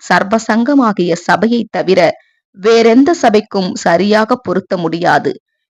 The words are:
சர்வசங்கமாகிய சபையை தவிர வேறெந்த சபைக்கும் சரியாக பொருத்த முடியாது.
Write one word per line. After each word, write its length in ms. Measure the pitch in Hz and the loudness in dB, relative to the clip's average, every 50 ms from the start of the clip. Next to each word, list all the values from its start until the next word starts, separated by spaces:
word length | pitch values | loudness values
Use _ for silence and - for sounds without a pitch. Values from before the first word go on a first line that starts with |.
சர்வசங்கமாகிய 1120 | - - 185 180 185 196 220 220 - - 214 226 233 285 294 277 247 220 196 - 175 170 160 - | -4 -2 -2 0 0 0 -2 -2 -2 -2 -2 -2 0 0 2 2 2 0 0 -2 -2 -2 -4 -4
சபையை 420 | - - 175 175 202 226 240 233 208 - | -2 -2 0 0 0 0 -2 -2 -4 -4
தவிர 300 | - 180 160 170 190 180 170 151 - - _ _ _ _ _ _ _ | -6 -4 -2 0 2 2 2 0 0 -4 _ _ _ _ _ _ _
வேறெந்த 540 | 190 180 220 226 233 226 226 226 254 285 349 339 | -4 0 2 2 4 4 4 4 4 4 2 2
சபைக்கும் 540 | - - 233 202 214 208 - - 196 185 185 - | 0 0 2 2 0 -2 -2 -6 -6 -6 -6 -6
சரியாக 600 | - - 180 170 175 196 208 214 220 220 - 254 | -4 -2 0 0 0 0 0 0 0 0 0 -2
பொருத்த 400 | 262 - 180 175 185 - - 196 | -4 -4 -4 -6 -6 -4 -6 -6
முடியாது. 540 | 180 165 160 160 170 175 160 147 143 - - - - _ _ _ _ _ | -6 -4 -4 -4 -4 -2 0 0 0 -2 -4 -8 -8 _ _ _ _ _